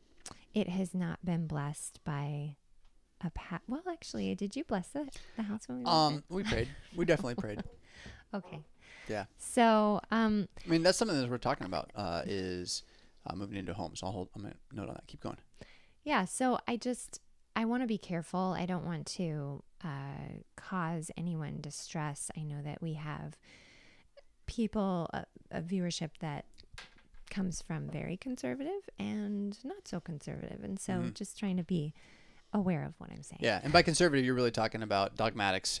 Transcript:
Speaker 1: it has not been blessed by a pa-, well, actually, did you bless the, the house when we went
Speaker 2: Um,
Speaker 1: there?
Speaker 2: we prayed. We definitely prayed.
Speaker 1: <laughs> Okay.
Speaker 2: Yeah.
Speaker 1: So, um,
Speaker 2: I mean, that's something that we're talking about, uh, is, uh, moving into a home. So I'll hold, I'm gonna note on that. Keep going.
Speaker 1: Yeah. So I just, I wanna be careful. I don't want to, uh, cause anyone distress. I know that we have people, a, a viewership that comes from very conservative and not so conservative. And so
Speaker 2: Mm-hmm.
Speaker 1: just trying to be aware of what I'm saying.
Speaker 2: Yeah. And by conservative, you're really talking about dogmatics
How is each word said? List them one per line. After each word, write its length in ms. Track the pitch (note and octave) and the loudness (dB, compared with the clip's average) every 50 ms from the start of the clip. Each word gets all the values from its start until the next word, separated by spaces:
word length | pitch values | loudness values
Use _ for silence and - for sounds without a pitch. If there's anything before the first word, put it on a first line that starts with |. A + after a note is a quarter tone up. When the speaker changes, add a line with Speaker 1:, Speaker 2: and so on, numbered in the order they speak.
| - _ - - - - - - - - - | -20 _ -20 -16 -16 -16 -16 -16 -10 -2 0
Speaker 1:
it 160 | A3 G3+ - | 0 2 2
has 260 | F3 F#3 F#3+ F3+ - | 2 0 0 0 0
not 300 | F#3 F3+ E3 D#3+ - - | 0 0 0 -2 -2 -2
been 220 | F3 F3 E3 E3 | 0 0 0 0
blessed 540 | D3+ D3+ D3 C#3+ D3 D3+ - - - - - - | 0 0 -2 -2 -2 -4 -6 -8 -10 -10 -8 -6
by 520 | - D3 C#3+ C#3+ C#3+ D3 D3 D3 D3+ C#3+ - _ - - - - - - - _ _ _ - - | -4 -2 -2 -2 -2 -2 -4 -4 -6 -8 -10 _ -20 -20 -20 -20 -20 -20 -20 _ _ _ -6 -6
a 80 | E3+ | -4
pa-, 300 | - - - - F3+ E3 - - | -4 -6 -8 -6 -8 -8 -6 -6
well, 140 | A#3 D4+ E4+ F4+ | -6 -6 -4 -6
actually, 440 | E4+ E4 - - - A3 G3 F#3+ F#3+ | -6 -6 -8 -8 -4 -2 0 0 0
did 220 | F#3 G3+ G3+ - | 0 -2 -4 -4
you 80 | C4+ D#4+ | -4 -4
bless 240 | - A#3 F#3+ F3+ - | 0 0 -2 -2 -2
the, 200 | - - D4 C4+ - - - - - | -6 -6 -6 -6 -8 -12 -14 -10 -6
the 60 | - A3 | -6 -4
house 260 | G3+ G3+ A3 - - | -4 -4 -6 -6 -6
when 100 | B3 B3+ | -8 -4
we 60 | B3 | 2
went 100 | A#3+ E3+ | 4 6
Speaker 2:
Um, 160 | D#3+ D#3 D3 D3+ | 8 8 6 4
Speaker 1:
there? 220 | D3 D3 - E3 | 2 -2 -4 -4
Speaker 2:
we 60 | F#3+ G3+ | -2 0
prayed. 260 | G#3+ E3 A2+ A#2+ C3 - - - - - | 2 2 2 2 0 -4 -10 -14 -8 -2
We 80 | F3 E3+ | 2 4
definitely 320 | E3 E3 D3 G3 B2 A#2+ | 6 6 6 4 0 -2
prayed. 260 | - - G#2+ G#2 - G3 - | -2 -2 -4 -4 -4 -6 -8
Speaker 1:
<laughs> 40 | - - - - - - - - - - - - - | -10 -18 -20 -20 -20 -18 -16 -16 -16 -16 -12 -8 -8
Okay. 260 | G3+ F3 - D#3+ D#3 D3+ - - - - - - - - - | -8 -6 -8 -12 -14 -14 -16 -20 -20 -20 -20 -20 -14 -8 -6
Speaker 2:
Yeah. 180 | A2 G#2 G2 - - - | -4 -4 -4 -6 -10 -12
Speaker 1:
So, 640 | - - - B3 A#3 A3+ A3 G#3+ G#3+ G#3 G#3 F#3+ - - | -10 0 6 8 8 8 10 8 8 6 4 2 2 2
um, 380 | A3 A3+ A3+ A3 G#3+ G#3 G3 - - - - | 2 4 4 6 4 4 2 0 -4 -8 0
Speaker 2:
I 20 | E3+ | 4
mean, 140 | E3 E3 E3 | 4 6 8
that's 160 | F3+ F#3 - | 8 6 6
something 180 | B3+ A3 F3 C#3 | 4 2 4 2
that 100 | B2+ A#2+ | 2 2
we're 80 | B2 A#2+ | 0 0
talking 300 | - B2 C#3+ - - - | 2 2 0 0 0 -2
about, 240 | F#2 D#2 - - - | -2 -2 -2 -4 -4
uh, 280 | - G#2 F2 E2+ E2+ C#2 | -4 -2 -2 0 -2 -2
is, 560 | - G2 G2 F#2 F#2 F2+ F2+ F2 F2+ - - - - - - - - - - - | 0 -2 -2 0 -2 -2 -4 -4 -4 -4 -6 -6 -10 -20 -20 -20 -20 -20 -12 -8
uh, 120 | - - | -8 -6
moving 200 | F#2+ G2+ G2+ G#2+ | -6 -6 -6 -6
into 140 | G2 F#2+ - | -6 -4 -4
a 40 | F2 | -4
home. 180 | - F2 E2 - | -4 -4 -6 -6
So 140 | - - F#2 | -6 -6 -4
I'll 40 | G#2 | -4
hold, 160 | F#2+ F#2 - - | -4 -6 -8 -8
I'm 80 | A2 G2+ | -10 -10
gonna 140 | G#2+ - - - - - | -10 -10 -12 -16 -12 -10
note 160 | G#2 G2 - | -8 -6 -6
on 60 | - | -8
that. 120 | - - | -10 -12
Keep 140 | - - - | -14 -14 -10
going. 160 | - - - - - - - - - - - - - - - _ - | -10 -10 -10 -10 -14 -20 -20 -20 -20 -20 -20 -20 -20 -20 -20 _ -4
Speaker 1:
Yeah. 220 | D4 D4+ A#3 F#3 | 0 2 2 2
So 340 | - - - C4 B3+ A#3+ - - | 0 0 2 2 4 2 2 0
I 100 | - A#3+ | 0 -2
just, 440 | A3+ - B3 B3 - - - - - _ - - - - _ - | -2 0 -2 -4 -4 -6 -12 -14 -16 _ -18 -20 -20 -12 _ -2
I 100 | A3 A3+ | 0 0
wanna 220 | A3+ A#3+ B3 C4 | 2 2 2 2
be 100 | A3+ A3 | 0 -2
careful. 600 | G3 - - F3+ E3 D#3+ - - F3+ F#3 F#3 F3 - | -2 -2 -2 -4 -4 -2 -2 0 0 0 2 0 0
I 80 | F3+ | 0
don't 180 | F3+ F#3 F3 - | 0 -2 -2 -2
want 220 | E3 E3+ D3+ D3 - - - | -2 -4 -4 -6 -6 -4 -2
to, 440 | F3+ E3 D#3 D3+ C#3 C#3+ C#3+ - - - - - - | -2 -2 -2 -2 -4 -4 -6 -8 -10 -14 -16 -10 -8
uh, 580 | E3 C#3 C#3 C#3 C#3 C#3 - D3 - - - - _ _ | -6 -6 -6 -6 -8 -8 -8 -10 -10 -10 -12 -14 _ _
cause 560 | - - - G3 F#3 E3+ D#3+ E3+ E3 D#3 - - | -16 -10 -4 -2 -2 0 0 0 -2 -4 -6 -6
anyone 440 | - E3 F3 E3+ D#3+ D#3 C#3+ C#3+ C#3+ | -4 -2 -2 -2 -2 -2 -4 -4 -6
distress. 680 | D3 D3 - - - - - E3 D3+ D3+ C#3+ - - - - | -6 -6 -8 -8 -8 -6 -4 -2 -2 -2 -2 -4 -6 -8 -6
I 60 | E3 D#3 | -6 -6
know 180 | D3+ D3 D3 C#3+ | -6 -6 -6 -6
that 180 | D3 C#3+ - - | -6 -6 -4 -4
we 120 | E3 D#3 | -4 -4
have 440 | D3+ D3+ D#3 D3 - D3 D3 D3+ - _ - - - - - - - - - - - - - _ - - - _ _ _ | -4 -4 -6 -6 -6 -8 -10 -12 -14 _ -20 -20 -20 -20 -20 -20 -20 -20 -20 -20 -20 -20 -20 _ -20 -20 -20 _ _ _
people, 640 | - - - A3+ G#3 - G#3+ G3 F#3+ F3+ F3 E3 - - | -8 -2 0 0 0 2 2 2 2 2 0 0 -2 -4
a, 120 | - - - - - - - - | -6 -6 -8 -12 -20 -14 -8 -6
a 80 | - D#3+ | -6 -4
viewership 480 | E3+ G3 F#3+ F3 F3 E3+ - E3 D3+ - - | -2 0 0 0 0 -2 -2 -4 -6 -6 -6
that 280 | - D#3 C#3+ C#3 - - - - - - - - - - - - - - - - - - | -6 -6 -6 -6 -8 -10 -16 -20 -20 -18 -16 -16 -16 -16 -18 -20 -20 -20 -18 -18 -14 -8
comes 320 | - G3+ F#3+ F#3 D#3 - - | -4 -4 -2 -2 -2 -4 -6
from 260 | - E3 D#3 C#3+ D3 | -6 -6 -4 -4 -4
very 280 | D#3+ D3+ - - E3+ | -6 -4 -4 -4 -6
conservative 720 | F#3+ - C4+ B3+ - - B3+ B3 C4 C4+ D#4 G4 G4+ - - - - | -6 -6 -6 -6 -4 -2 -2 -2 -2 -4 -4 -4 -6 -6 -10 -8 -6
and 580 | G3+ G#3 G#3+ G#3+ G#3 G3+ G#3 G3+ G3+ G3+ G3+ - - | -4 -4 -2 -2 -2 -2 -2 -2 -2 -4 -4 -6 -8
not 220 | C4+ F#4+ G#4 - | -10 -10 -10 -10
so 140 | - - F3 | -8 -8 -6
conservative. 640 | - - E3 D3 - D3+ C#3 - - - - - - | -6 -6 -8 -8 -8 -8 -8 -8 -8 -10 -10 -10 -8
And 160 | G3+ F#3+ F#3+ | -8 -6 -6
so 140 | - - F#3+ | -4 -2 0
Speaker 2:
Mm-hmm. 160 | F3+ E3+ F3 F#3 | 0 0 -2 -4
Speaker 1:
just 260 | - G#3 - - - | -6 -8 -10 -8 -4
trying 180 | G#3+ G3 F#3 F#3 | -2 0 0 0
to 60 | E3+ | 0
be 300 | - F#3 D#3+ D3 D#3 - - - - - - - - - - - - - | 2 0 0 0 -2 -6 -10 -16 -20 -20 -20 -20 -20 -20 -20 -10 -2 0
aware 320 | G#3 F#3+ F#3 F3+ C#3+ C#3+ | 0 2 2 2 2 0
of 100 | C#3+ E3 - | -4 -8 -10
what 120 | - - - | -14 -14 -14
I'm 100 | - C#3+ | -14 -14
saying. 180 | - - - - | -14 -6 0 2
Speaker 2:
Yeah. 180 | A#2+ G#2 F#2 - | 2 2 2 4
And 100 | C#3 D#3 | 8 8
by 100 | F3 E3+ | 8 10
conservative, 420 | F3 D#3 - F3 F3 C#3+ C#3 B2+ | 8 8 6 8 8 8 6 6
you're 100 | B2+ B2+ | 6 6
really 160 | B2 B2+ A#2+ | 6 4 4
talking 320 | - - A2+ A2 - A2 A2 | 4 4 2 2 2 0 0
about 320 | G#2+ G#2 G2 G2 F#2+ - | 2 4 4 4 4 2
dogmatics 640 | - A2 A2+ G2+ A2+ G2+ G2 F#2+ F#2+ - - - - | 2 2 2 2 4 4 4 4 4 2 0 -2 -4